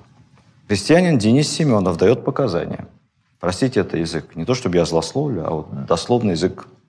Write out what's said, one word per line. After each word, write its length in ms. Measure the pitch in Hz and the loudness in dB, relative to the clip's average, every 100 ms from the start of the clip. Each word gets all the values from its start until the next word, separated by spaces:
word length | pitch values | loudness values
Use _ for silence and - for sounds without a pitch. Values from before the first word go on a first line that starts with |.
| - _ _ _ _ _ - | -18 _ _ _ _ _ -6
Крестьянин 500 | 101 - 165 180 135 | -4 2 4 4 2
Денис 320 | 107 131 151 | 4 4 2
Семенов 480 | - 151 107 92 82 | 0 2 2 2 4
дает 260 | 92 123 | 4 4
показания. 640 | 143 143 127 85 80 - - _ _ _ _ - | 0 -2 -2 -2 -6 -10 -14 _ _ _ _ -8
Простите, 400 | 87 90 131 107 | -6 -2 0 0
это 160 | 87 80 | -2 -2
язык. 400 | 82 80 - 82 | -4 -4 -8 -10
Не 80 | |
то, 100 | 82 | -4
чтобы 220 | 131 95 87 | -2 0 0
я 80 | |
злословлю, 640 | 80 82 - 131 147 95 76 | 2 0 -2 -4 -4 -4 -4
а 20 | |
вот 340 | 78 78 69 69 | -6 -6 -10 -2
дословный 480 | 87 - 120 107 | -2 0 0 0
язык 340 | 82 92 - - _ | 0 -2 -4 -18 _